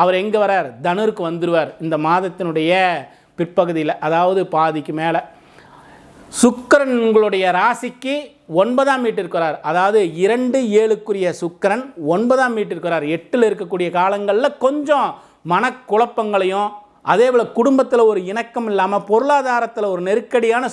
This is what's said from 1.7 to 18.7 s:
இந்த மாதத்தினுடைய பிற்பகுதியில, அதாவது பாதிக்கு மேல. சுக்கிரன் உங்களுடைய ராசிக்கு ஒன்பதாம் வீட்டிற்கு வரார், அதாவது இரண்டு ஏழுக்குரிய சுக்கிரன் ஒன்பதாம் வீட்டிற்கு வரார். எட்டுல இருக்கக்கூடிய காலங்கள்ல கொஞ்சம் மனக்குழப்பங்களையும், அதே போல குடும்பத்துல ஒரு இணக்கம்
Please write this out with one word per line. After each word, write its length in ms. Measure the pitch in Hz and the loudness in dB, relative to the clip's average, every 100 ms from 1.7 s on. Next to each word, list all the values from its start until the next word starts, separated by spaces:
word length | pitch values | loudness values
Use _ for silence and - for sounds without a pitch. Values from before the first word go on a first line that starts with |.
| - | -6
இந்த 120 | 160 156 156 | -4 -2 0
மாதத்தினுடைய 680 | 180 190 180 175 160 160 185 185 156 127 - _ - | 0 0 -4 -4 0 2 2 2 -2 -8 -20 _ -8
பிற்பகுதியில, 540 | 170 185 170 160 151 175 156 | -2 0 2 0 0 -2 0
அதாவது 360 | 165 180 190 180 | 2 2 2 0
பாதிக்கு 400 | 156 160 156 147 156 | 0 0 -2 -6 -4
மேல. 160 | 165 165 - - - - - - - - - - - - | -2 -2 -4 -14 -20 -20 -20 -20 -20 -20 -20 -20 -14 0
சுக்கிரன் 520 | 240 247 - 285 269 240 226 | 2 2 2 2 4 0 2
உங்களுடைய 380 | 220 208 196 185 180 | 4 2 2 2 2
ராசிக்கு 560 | 226 240 247 - 262 294 254 _ - 165 | 0 0 -8 -8 -6 -6 -8 _ -4 0
ஒன்பதாம் 420 | 214 254 277 262 233 | 2 2 2 0 -2
வீட்டிற்கு 320 | 208 180 175 | -4 -4 -2
வரார், 200 | 160 147 151 | -2 -4 -2
அதாவது 300 | 175 196 214 175 160 | 0 2 2 0 0
இரண்டு 360 | 196 240 254 262 226 208 | 0 0 0 0 2 2
ஏழுக்குரிய 480 | 220 208 220 196 180 170 | 2 0 -4 -2 -2 -4
சுக்கிரன் 420 | 170 - 196 226 269 175 151 | -8 -2 -2 -2 -6 -6 -2
ஒன்பதாம் 420 | 180 240 262 254 220 | 0 2 2 0 -2
வீட்டிற்கு 280 | 180 170 170 | -6 -6 -4
வரார். 180 | 165 147 165 | -2 -2 -4
எட்டுல 320 | - 247 220 | -4 0 2
இருக்கக்கூடிய 400 | 196 175 180 175 175 | 0 -6 -4 -2 0
காலங்கள்ல 500 | 185 202 202 202 277 - | 0 0 0 0 0 0
கொஞ்சம் 460 | 254 294 285 285 196 - - _ 160 | -2 0 0 0 0 -6 -20 _ -2
மனக்குழப்பங்களையும், 1200 | 180 247 254 - 214 240 233 214 202 185 196 208 - - _ 135 | 0 0 -4 -2 0 0 -2 -2 0 0 -2 -4 -6 -20 _ 0
அதே 140 | 185 254 | 2 4
போல 120 | 247 - 226 | 2 0 0
குடும்பத்துல 480 | 254 269 254 240 220 | 2 2 2 4 4
ஒரு 100 | 208 185 | 2 -2
இணக்கம் 360 | 220 226 240 226 | -6 -6 -6 -2